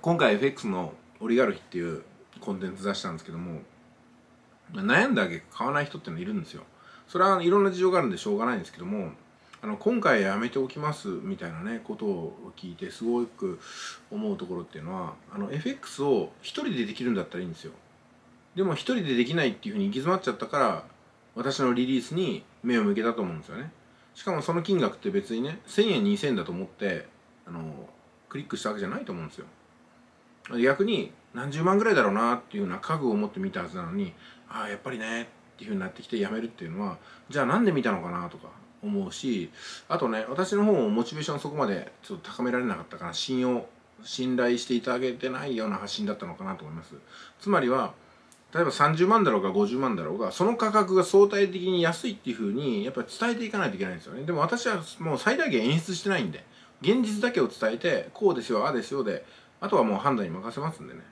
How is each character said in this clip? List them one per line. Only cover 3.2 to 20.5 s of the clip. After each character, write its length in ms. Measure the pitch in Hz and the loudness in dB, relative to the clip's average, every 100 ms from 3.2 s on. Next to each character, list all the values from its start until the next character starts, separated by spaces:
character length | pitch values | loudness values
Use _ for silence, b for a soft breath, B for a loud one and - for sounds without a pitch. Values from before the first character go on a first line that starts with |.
| - | -10
け 80 | |
ど 40 | 82 | -10
も、 240 | 87 80 - - - _ _ _ _ _ _ _ - | -8 -10 -14 -20 -20 _ _ _ _ _ _ _ -14
悩 360 | 170 202 175 254 | -4 4 4 6
ん 60 | |
だ 100 | 226 | 4
挙 180 | 196 82 | 2 -2
句 160 | - - | -12 -6
買 100 | 120 | -2
わ 60 | |
な 80 | 147 | 0
い 40 | 143 | -2
人 120 | - | -6
っ 40 | |
て 80 | - | -10
の 100 | 82 | -8
い 60 | 90 | -4
る 80 | |
ん 60 | 104 | -6
で 60 | 80 | -6
す 60 | |
よ。 100 | 85 - B B B B | -12 -18 B B B B
そ 100 | 175 | 4
れ 60 | 190 | 4
は 180 | 185 | 6
い 60 | 170 | 6
ろ 100 | 196 | 6
ん 60 | 196 | 6
な 60 | |
事 80 | 180 | 4
情 120 | 185 | 4
が 80 | 180 | 4
あ 20 | |
る 60 | 135 | 2
ん 40 | |
で 60 | 90 | -2
し 80 | 107 | -2
ょ 60 | |
う 60 | 104 | 0
が 80 | 117 | 0
な 80 | |
い 20 | 113 | -2
ん 40 | |
で 60 | 82 | -6
す 60 | |
け 80 | - | -12
ど 60 | 87 | -6
も、 260 | 104 190 - - _ B - | -6 -6 -10 -20 _ B -14
あ 60 | 107 | -8
の、 80 | 101 | -2
「今 220 | 208 240 | 0 2
回 220 | 180 117 | 4 4
や 160 | 95 101 | 4 0
め 100 | 117 | -2
て 100 | 139 | -2
お 120 | 131 | -4
き 100 | - | -4
ま 140 | 147 | -6
す」 160 | 147 101 90 | -4 -6 -6
み 140 | 98 98 | -6 -6
た 140 | 85 | -8
い 20 | |
な 80 | 80 | -8
ね、 220 | 98 117 | -8 -8
こ 120 | - 214 | -8 -6
と 100 | 107 | -4
を 480 | 92 80 - - - | -4 -6 -10 -18 -14
聞 160 | 92 | -14
い 40 | 87 | -10
て 160 | 90 | -12
す 120 | - | -4
ご 220 | 113 120 117 | 0 0 0
く 340 | - 95 87 B B B B - | -4 -6 -6 B B B B -10
思 220 | 208 220 | -4 -4
う 60 | 196 | -4
と 80 | 87 | -4
こ 100 | 87 | -8
ろ 60 | |
っ 40 | 82 | -8
て 120 | - | -10
い 40 | |
う 40 | 78 | -8
の 100 | - | -6
は、 200 | 80 - - | -8 -10 -14
あ 40 | - | -8
の、 140 | - | -4
エ 60 | 143 | -4
フ 100 | 240 | -4
エ 60 | |
ッ 60 | 269 | -6
ク 100 | - | -10
ス 120 | - | -2
を 300 | 143 117 80 - | 2 2 2 -8
一 200 | - - | -10 -6
人 140 | 285 147 | -4 -2
で 100 | 104 | -4
で 80 | |
き 100 | 110 | -2
る 80 | 123 | -2
ん 20 | |
だ 100 | 101 | -2
っ 20 | 87 | -2
た 80 | 90 | -6
ら 60 | |
い 20 | |
い 40 | 92 | -8
ん 40 | |
で 60 | 80 | -10
す 80 | 80 | -14
よ。 80 | - - _ _ _ _ - _ 170 | -18 -20 _ _ _ _ -20 _ -2
で 80 | |
も、 100 | 190 | 0
一 220 | 156 - 254 | 0 0 0
人 80 | |
で 120 | 165 120 | 2 2
で 100 | 120 | 4
き 100 | 165 | 4
な 80 | |
い 60 | 139 | 0
っ 60 | 101 | 0
て 120 | 104 | -6
い 40 | |
う 20 | |
ふ 20 | 104 | -2
う 40 | |
に 80 | 101 | 0
行 40 | |
き 40 | 127 | 0
詰 180 | 147 | 0
ま 40 | 185 | 0
っ 60 | |
ち 60 | - | 0
ゃ 40 | |
っ 40 | 107 | -4
た 100 | |
か 120 | 113 | -4